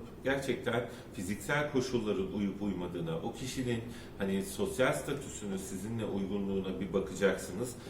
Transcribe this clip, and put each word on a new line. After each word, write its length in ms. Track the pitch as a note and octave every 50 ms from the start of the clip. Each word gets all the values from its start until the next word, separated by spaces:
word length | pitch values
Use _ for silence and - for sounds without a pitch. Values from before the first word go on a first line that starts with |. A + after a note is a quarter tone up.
| - - - - -
gerçekten 640 | C3 C#3 C3+ - C3 A#2 - - - A#2 A#2+ - - - - - - -
fiziksel 580 | - F#2 F2 G#2 - - - C#3+ D3 D3 D3
koşulların 640 | - C3 B2 - B2 A#2 G#2 G#2 G2 F2+ F#2+ D#2+ F2
uyup 280 | G#2 G2+ G2 F2+ -
uymadığına, 560 | G#2 G2+ F#2 F2 F2+ E2 E2+ E2+ E2 D#2+ D#2+
o 160 | E2 G2 A2+ -
kişinin 460 | - B2+ B2+ - C3+ B2 B2 A#2 A2+ A2+ - - - - - -
hani 260 | - G2+ F#2+ G2 G2 F#2+
sosyal 500 | - - - G2+ F#2+ - - B2+ D3+ -
statüsünün 640 | - - D3+ C#3 - - - - - G#2 G2+ F#2+
sizinle 480 | F#2 - - F#2+ F#2 F#2+ A2 A#2 A2+ G#2+
uygunluğuna 760 | F#2+ F#2+ G2 F#2+ F2+ G2+ G2+ G2 G2 F#2+ F#2+ F#2 F#2 F2 -
bir 140 | G2+ - -
bakacaksınız. 800 | G2 - - - F2+ G2 F#2+ - - - - E2 G#2 B2 B2 - - -